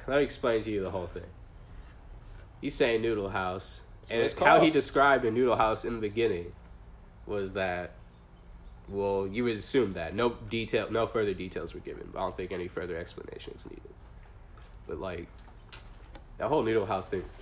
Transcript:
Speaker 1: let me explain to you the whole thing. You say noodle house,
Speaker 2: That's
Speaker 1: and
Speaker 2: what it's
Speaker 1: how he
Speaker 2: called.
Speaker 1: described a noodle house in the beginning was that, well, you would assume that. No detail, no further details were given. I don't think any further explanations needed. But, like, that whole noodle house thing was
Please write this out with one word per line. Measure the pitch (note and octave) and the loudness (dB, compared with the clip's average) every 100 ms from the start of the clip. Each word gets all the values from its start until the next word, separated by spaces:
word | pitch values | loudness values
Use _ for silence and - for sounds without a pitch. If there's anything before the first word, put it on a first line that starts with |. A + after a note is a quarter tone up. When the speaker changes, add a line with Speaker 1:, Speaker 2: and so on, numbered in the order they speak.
| - | 0
Speaker 1:
let | C#3 | 2
me | |
explain | C3 - B2 A2+ | 2 0 2 2
to | A2 | 0
you | G#2 | -2
the | F#2 | -2
whole | F#2 E2+ | -4 -6
thing. | - - - - - - - - - - - - - - - | -10 -12 -16 -18 -18 -16 -16 -16 -18 -18 -18 -16 -16 -16 -8
You | C#3+ | -6
say | - B2+ A2+ | 2 4 4
noodle | A2+ G#2+ G2 | 2 0 0
house, | G2 F#2 F#2 - - - - | 0 -2 -4 -8 -16 -18 -18
Speaker 2:
That's | - | -4
Speaker 1:
and | A#2 | 2
Speaker 2:
what | - | 2
it's | - | 6
Speaker 1:
how | D3+ D#3+ | 8 10
he | D#3+ | 10
Speaker 2:
called. | |
Speaker 1:
described | D3 - C#3 C#3+ C3 A#2+ | 6 2 6 8 8 4
a | |
noodle | A2+ B2+ A2 | 4 4 6
house | A2+ A2 A2+ | 4 2 -2
in | A#2 | -2
the | |
beginning | G#2+ G#2+ A2+ F2 F2 - - - - - - - - | -2 2 2 0 -4 -14 -18 -20 -18 -20 -20 -16 -6
was | G2+ F#2+ | -4 -4
that, | G2 F#2+ F2+ F2 - - - - - - - - - - | -2 -2 -2 -6 -12 -20 -20 -20 -20 -20 -18 -18 -18 -8
well, | G2 G2+ G2 G2 | -2 2 2 0
you | G#2+ A#2+ | 0 0
would | G#2+ | 0
assume | - C3+ G#2 | 2 2 2
that. | F2+ E2 | 0 -4
No | F#2+ A#2+ A#2 A2 | 2 0 0 -4
detail, | A2+ A2 A2+ G2 | -4 0 0 0
no | A2+ A2+ | 0 0
further | A2+ G#2 | 2 0
details | F2+ F#2 - D#2+ | 0 -4 -6 -8
were | - | -10
given. | - D2 - - | -10 -12 -10 -4
I | |
don't | F#2 F#2 | -4 -4
think | F#2 | -6
any | F#2 F2+ | -4 -6
further | - F2+ E2+ | -6 -6 -6
explanations | E2 - - - - - - | -8 -12 -14 -12 -14 -14 -14
needed. | - - - - - - - - - - - - | -16 -16 -20 -20 -20 -18 -20 -20 -20 -18 -18 -10
But, | - | -8
like, | F#2+ F2 E2+ - - - - - - - - - - - | -6 -8 -10 -16 -20 -20 -16 -16 -16 -18 -18 -18 -16 -4
that | A2 | 2
whole | D3+ | 2
noodle | A2+ A2 F#2+ | 4 2 2
house | F#2+ - | -2 -2
thing | F#2 | -4
was | - - | -6 -10